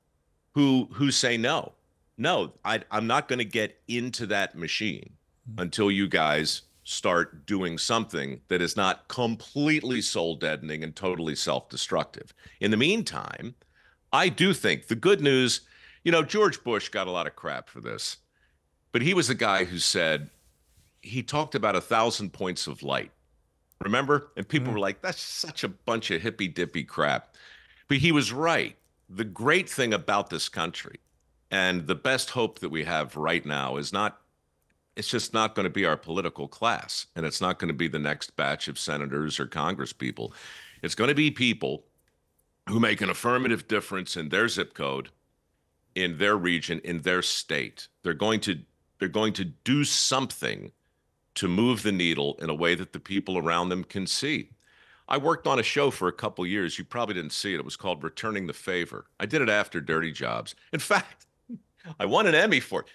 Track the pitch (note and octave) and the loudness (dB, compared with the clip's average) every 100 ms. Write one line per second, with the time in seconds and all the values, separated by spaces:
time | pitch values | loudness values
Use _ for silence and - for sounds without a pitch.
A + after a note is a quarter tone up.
0 | _ _ _ _ _ C#3+ C#3+ C3 A#2+ G#2+ | _ _ _ _ _ 2 4 4 2 0
1 | C#3 - B2+ A#2 A#2 D#3 - - _ _ | 2 4 2 2 2 0 -4 -14 _ _
2 | _ - C3+ E3 E2 - G2 A2 - G#2+ | _ -4 0 2 0 -4 -2 -2 0 -2
3 | A2+ C3+ D3 B2+ A2+ A2+ G#2+ - - A#2+ | 2 2 2 -2 -2 -2 -2 -4 -6 -4
4 | B2 - A2 G2+ F#2+ - E2 - G#2+ A#1 | -4 -6 -2 0 0 -4 -6 -4 -4 -6
5 | - - _ _ - G#2+ F2+ F#2 G2+ G2 | -10 -20 _ _ -14 -6 -4 2 2 4
6 | G2 F2 D#2 D2+ D#2 - - _ - - | 2 4 4 4 0 -4 -8 _ -10 -2
7 | G2+ F2 E2+ D#2+ - G2+ F#2 E2 - A#2 | 2 2 2 -4 -4 -2 -2 -2 0 0
8 | A2 E2 C#2 C2 - F2+ E2+ - F#2+ - | 0 -4 -6 -8 -2 0 2 2 2 2
9 | - - A#2 A2+ - C#3+ D3 D#3 C3 B2 | -4 -2 -2 -2 -6 0 2 2 0 -2
10 | G2 G#2 E2+ D#2+ D#2+ D#2 D2+ D#2 D#2+ D#2 | 0 0 -2 0 -2 -2 -4 -6 -8 -4
11 | F#2+ F2 E2 C#2+ - C2 - - - E2+ | -4 -2 -2 -2 0 -2 -2 -8 -2 0
12 | - - - - - - G#2 G#2+ C#3+ A3 | -2 -6 -18 -20 -20 -4 0 2 4 2
13 | F#3+ C#2 - - A2 B2+ _ _ _ _ | -2 -6 -10 -12 -14 -14 _ _ _ _
14 | - C#3 F#3 - F#3+ E3+ G#2+ D2 - A#2 | 0 2 4 4 4 4 2 0 0 2
15 | F3 G3+ C#3+ C3 B2+ - - - - - | 4 6 6 6 4 2 -4 -20 -20 -6
16 | F3 E3 D#3 G#3 G#3 C#3+ A#2+ G#2+ - G#2 | 2 4 4 4 2 2 -2 -2 -2 -4
17 | F#2 F2+ D2+ - D#2 C2+ - B1 A1+ G#1+ | -2 -2 -4 -6 -8 -8 -10 -12 -10 -8
18 | - - _ _ _ _ _ _ _ A#2+ | -8 -10 _ _ _ _ _ _ _ 0
19 | C3+ F#3 B2 B2+ A2 G2+ F2+ F2 - F#2+ | 2 2 2 2 4 2 2 0 0 2
20 | D#2+ D#2 D2 _ _ _ _ _ _ _ | 2 2 -2 _ _ _ _ _ _ _
21 | - B2+ A#2+ D3 D3+ C3 G#2+ F#2 - A2+ | -10 -8 -4 -2 0 0 2 2 2 2
22 | A#2 - G2+ - F#2+ F2 - C2+ C#2+ C2+ | 4 0 -6 -6 -6 -4 -6 -8 -4 -4
23 | - _ _ _ _ _ _ - G2 A#2 | -4 _ _ _ _ _ _ -12 -2 0
24 | C3+ C#3+ C#3+ - G2+ D3+ B2+ G#2 G2 G2+ | 2 0 0 -12 -2 -2 0 0 0 -2
25 | F#3 F3 - - E3 - A2 F#2+ - A#2 | -6 -6 -8 -8 -8 -6 -6 -6 -4 -2
26 | - E2+ A2 A2 F#2+ D#2 E2+ F2 C2+ - | 0 -2 -2 -4 -4 -2 -4 -4 -6 0
27 | D2 C2 - _ - - - _ - C#3 | 2 0 -2 _ -20 -20 -20 _ -2 2
28 | E3 D3+ A#2 B2 E3 D3 B1 - _ _ | 4 4 2 0 0 0 -2 -8 _ _
29 | _ F#2 A2 F2+ A#2+ F3 F#3 - B2 G#2 | _ -6 -6 -2 2 2 2 -2 0 0
30 | D#2 G2+ G2 D#2+ - - E2+ - - - | 2 0 0 -4 -6 -4 -4 -4 -12 -16
31 | _ _ _ _ - G2 F#2 F2+ E2+ C#3 | _ _ _ _ -4 0 2 2 0 -2
32 | C3+ C3 - B2+ A2+ - F2 D#2+ D#2 D#2+ | 0 0 -2 -2 -2 -2 -6 -4 -2 -2
33 | D2 D2+ D#2 E2+ D2 D2 C2+ C2+ D2+ G2 | -4 -4 0 0 0 -4 -2 -4 -4 -2
34 | G#2 - _ _ _ _ _ _ _ - | -2 -4 _ _ _ _ _ _ _ -10
35 | G#2 A#2+ - A2+ A2 A2 F#2 F2 F2+ D2+ | -2 -2 0 0 0 2 -2 2 2 2
36 | - E2+ E2+ - C#2+ - A2+ F#2 - - | -2 -4 -4 -4 -12 -2 0 0 -4 -8
37 | - - D#2+ - F#2 F2+ E2 C#2+ E2 D2 | -8 -6 -4 -2 -2 0 -2 0 -2 0
38 | D2 D2+ - - C#2 D2 - C#2 - D2 | -2 -4 -6 -4 -2 -2 -4 -6 -4 -4
39 | C#2+ C#2 D#2 D2+ C#2 D#2+ D2+ G2 C2 - | -4 -4 -4 -4 -4 0 0 0 -6 -6
40 | B1+ - A1+ - - - - - F2 - | -6 -6 -8 -10 -18 -18 -20 -10 -6 0
41 | A#2 D3 D3+ - B2+ G#2+ C#2 D2 - _ | 2 4 2 2 0 2 -2 -4 -10 _
42 | _ _ _ _ _ _ - A2 A2+ G#2 | _ _ _ _ _ _ -2 2 4 2
43 | F#2+ - A#2+ B2 C3 A2 - G#2+ - F#2+ | 0 0 2 2 2 0 0 -2 0 -6
44 | F#2 F2 D#2 F2+ A2+ - E2 - C#2+ C2+ | -6 -6 -2 2 2 0 -4 -4 -4 -4
45 | - _ _ _ _ _ _ _ _ - | -8 _ _ _ _ _ _ _ _ -2
46 | F#2 D#2+ G2+ G#2 F2+ E2+ - E2 - E2+ | -2 2 2 4 2 0 -2 -6 -4 -4
47 | E2 F2+ E2+ - - D2+ A#1 - - _ | 0 0 0 -2 -2 -4 -4 -10 -20 _
48 | F2+ D#2+ G#2 A2 G#2 D#2+ - _ _ - | -4 0 0 0 0 -4 -6 _ _ -6
49 | F#2+ G#2+ A2 G2+ F#2 - - C#3+ C#3+ - | -2 2 0 0 -6 -6 0 2 2 2
50 | - C3+ C3+ - B1 G1+ G1+ _ _ _ | 2 0 -2 -4 -6 -6 -10 _ _ _
51 | _ _ _ - F#2+ F2+ A#2+ A#2 G#2+ G2 | _ _ _ -4 0 2 2 2 0 2
52 | E2+ C#2+ C#2+ - D#2+ D#2 E2+ F2 F2+ E2 | 2 2 0 -2 -4 0 2 2 -2 -10
53 | - G2 F#2+ F#2 E2 E2+ F2+ F2+ F2 G2+ | -6 -4 -2 -2 2 0 0 -2 -6 -6
54 | F#2 - C3+ D3 - - _ _ _ - | -4 -2 -2 -4 -6 -18 _ _ _ -16
55 | - C#3 C#3+ E3 D3+ C3 G#2+ C#3+ C#3+ B2 | -2 0 2 0 2 2 2 2 2 2
56 | F2+ - G#2+ - F2+ G#2 E2+ - F2 A#2+ | -2 -2 -6 -4 -4 -2 -2 -4 -8 -6
57 | A2+ G2 D2+ - G2+ E2+ C2 - G2 E2 | -4 -4 -6 -4 -4 -4 -6 -8 -6 -4
58 | D#2+ - A2+ G#2 F2+ - - F2+ E2+ A1 | -6 -6 -4 -4 -6 -8 -4 -2 -2 -8
59 | - - G#2+ D3+ A#2+ G#2 G2 F2 C#2 D#2+ | -14 -8 -2 0 4 4 2 -2 0 0
60 | E2 D#2 B1+ A1+ A1+ - - D#3+ - G3+ | 0 -4 -4 -4 -6 -14 -8 -6 2 2
61 | - - _ _ - A#3+ _ _ F3 D#3 | 0 -16 _ _ -18 -18 _ _ -18 -4
62 | F#2+ D3 G#3 D#3 G#3+ D3 - F#2 - | 2 4 6 6 6 4 2 -4 -6